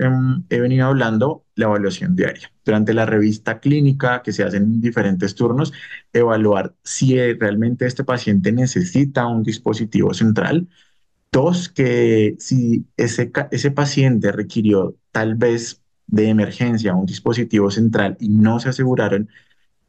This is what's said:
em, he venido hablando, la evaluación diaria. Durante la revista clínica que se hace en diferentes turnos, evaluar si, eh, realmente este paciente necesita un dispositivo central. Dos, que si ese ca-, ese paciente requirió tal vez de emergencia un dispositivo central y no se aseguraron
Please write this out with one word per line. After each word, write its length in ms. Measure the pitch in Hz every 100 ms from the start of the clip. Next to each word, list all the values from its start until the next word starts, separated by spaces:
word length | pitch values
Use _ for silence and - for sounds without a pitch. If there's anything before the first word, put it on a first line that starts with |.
em, 400 | 131 131 131 131 -
he 100 | 120
venido 260 | 123 131 131
hablando, 580 | 135 120 110 131 165 _ -
la 80 | 110
evaluación 480 | 104 98 90 92
diaria. 380 | 180 - - - _
Durante 300 | - 107 107
la 100 | 113
revista 540 | 110 110 107 107 - 113
clínica 640 | 139 147 143 135 127 123
que 100 | -
se 120 | 98
hace 140 | 98 98
en 220 | 104 113
diferentes 540 | 117 117 101 92 98
turnos, 380 | - 120 123 165 - - - _
evaluar 640 | 117 117 110 107 98 92 -
si, 340 | - - 135 127
eh, 180 | 123 117
realmente 480 | 107 104 117 123 127
este 180 | -
paciente 480 | 135 123 - 101 95
necesita 760 | 120 127 95 90 131 139 135 120
un 160 | 117
dispositivo 720 | 110 107 - 110 110 - 98
central. 540 | 92 113 107 - 160 180 _ _ _ _ _ _
Dos, 360 | 131 151 180 180
que 680 | - 127 120 117 110 107 -
si 480 | - 131 120 117 - -
ese 360 | 120 113 120
ca-, 160 | - 139
ese 220 | 123 143
paciente 580 | 139 143 139 135 117 101
requirió 640 | 101 104 - 107 101 92 - _
tal 240 | 117 110
vez 480 | 113 120 117 117 - _ _ -
de 220 | 104 107
emergencia 640 | 110 98 - 123 113 107
un 120 | 92 92
dispositivo 640 | - - 117 117 107 98
central 460 | 98 113 110 98 90
y 80 | 110
no 320 | 107 107 117
se 80 | 127
aseguraron 580 | 131 131 123 107 98 107 - _ _ _ _